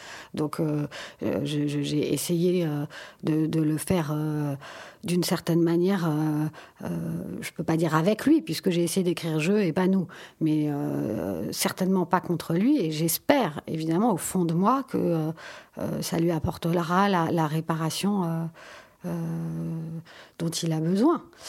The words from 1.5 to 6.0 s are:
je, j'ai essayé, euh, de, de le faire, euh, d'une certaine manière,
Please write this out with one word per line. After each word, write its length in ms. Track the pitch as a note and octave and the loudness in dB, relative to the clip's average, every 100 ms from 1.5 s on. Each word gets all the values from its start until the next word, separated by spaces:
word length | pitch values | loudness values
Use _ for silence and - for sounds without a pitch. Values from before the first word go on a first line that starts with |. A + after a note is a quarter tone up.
| D3 D3 | -2 -2
je, 140 | D3 | -2
j'ai 320 | C#3+ D3 B2+ | -2 0 0
essayé, 520 | C#3+ - E3+ F3 F3+ E3 | -2 0 2 2 2 0
euh, 200 | D3 D3 - - - | -2 -6 -10 -18 -8
de, 220 | - D#3 D#3 | -2 0 0
de 160 | D#3+ | 0
le 160 | D3+ D#3 | 0 0
faire, 340 | - F#3+ D3 | 0 0 0
euh, 420 | D3+ D3+ D3+ D3 C#3 - - - - F#3 | -2 -2 -2 -2 -4 -10 -16 -18 -10 -2
d'une 180 | F3 | 0
certaine 380 | E3 F3+ - E3+ | 0 -2 2 2
manière, 440 | E3+ E3+ F3+ G3 | 4 4 2 2